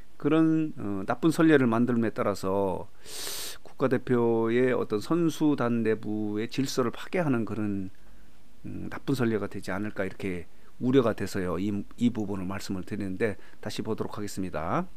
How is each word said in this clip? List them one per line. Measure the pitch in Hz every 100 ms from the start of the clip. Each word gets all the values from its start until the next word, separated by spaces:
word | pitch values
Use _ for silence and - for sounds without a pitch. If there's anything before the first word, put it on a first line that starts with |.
| - -
그런, | 147 160 160 160 156 139
어, | 107 98 104
나쁜 | 120 165
선례를 | 156 165 147 123
만들음에 | 110 120 117 113
따라서 | 113 113 95 95 98 98 85 85 - - - - - - -
국가대표의 | - - 131 123 - 123 117 113 113 120 127
어떤 | 117 95 107
선수단 | - 165 165 - 151 135 120 120
내부의 | 110 107 107 107 107 104 113
질서를 | - 135 - 120
파괴하는 | - - 185 160 120 104
그런, | 104 104 98 95 - - - - - - - -
음, | 95 92
나쁜 | - - 131
선례가 | 117 107 101
되지 | 101 98
않을까 | 95 104 101 95
이렇게 | - 101 90 - - - -
우려가 | 123 135 113
돼서요. | 104 98 101 90 85
이, | 101 101 - -
이 | 120
부분을 | 107 101 101 90
말씀을 | 98 - 95
드리는데 | 85 104 98 95 113 95 - -
다시 | 110 -
보도록 | 113 104 - -
하겠습니다. | 101 - 92 76 82 139 185